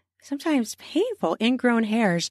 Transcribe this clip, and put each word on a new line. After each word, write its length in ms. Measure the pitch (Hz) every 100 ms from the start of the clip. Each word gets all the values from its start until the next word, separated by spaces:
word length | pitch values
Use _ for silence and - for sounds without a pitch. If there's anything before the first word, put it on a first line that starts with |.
| _ _
sometimes 520 | - 285 339 285 220 -
painful 600 | - 311 480 415 165 175
ingrown 460 | 226 254 247 233 214
hairs, 440 | 226 208 170 -